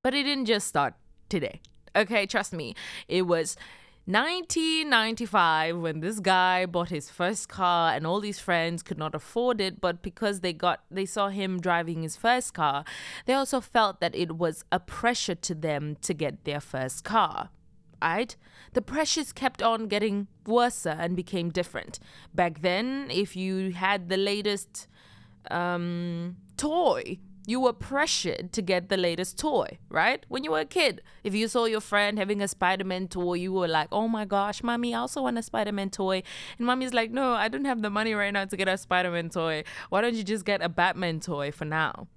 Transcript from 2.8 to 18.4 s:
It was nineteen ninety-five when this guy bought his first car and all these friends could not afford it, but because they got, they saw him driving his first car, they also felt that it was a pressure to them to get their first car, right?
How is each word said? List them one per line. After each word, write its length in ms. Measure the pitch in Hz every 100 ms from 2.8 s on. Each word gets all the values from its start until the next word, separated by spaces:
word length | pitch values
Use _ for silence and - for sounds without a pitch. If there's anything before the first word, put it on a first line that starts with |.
| - - -
It 140 | 180
was 340 | 180 170 170 - - - - - -
nineteen 840 | 202 294 359 339 339 320 320 302
ninety-five 880 | 240 220 226 233 202 170 156 160 175
when 200 | 165 160
this 220 | 170 214
guy 440 | 190 185 185 185
bought 260 | 185 175 175
his 200 | 165 -
first 380 | - 175 220 -
car 440 | - 180 175 165
and 140 | 175 160
all 140 | 196
these 180 | 208 196
friends 460 | - 170 165 170
could 140 | - 147
not 180 | 156 151
afford 440 | - 233 247 226
it, 200 | 190 175
but 200 | 180 170
because 420 | 190 - 214 196
they 100 | 180
got, 320 | 156 180 - _
they 140 | 185 196
saw 240 | 214 196
him 300 | 196 190 185
driving 420 | 180 170 165 165
his 120 | 160
first 400 | - 233 247 -
car, 300 | - 147 139 156 - - - -
they 60 |
also 280 | 269 269 262
felt 380 | - 240 208 185
that 160 | 175
it 220 | - 170 160
was 280 | 170 - -
a 80 | 175
pressure 560 | - - 240 240 -
to 220 | 175 - 160
them 400 | 160 143 151 147
to 120 | -
get 300 | 151 147 139
their 160 | - 147
first 420 | - 131 131 -
car, 460 | - 220 175 - - - - - - -
right? 360 | 165 180 233 -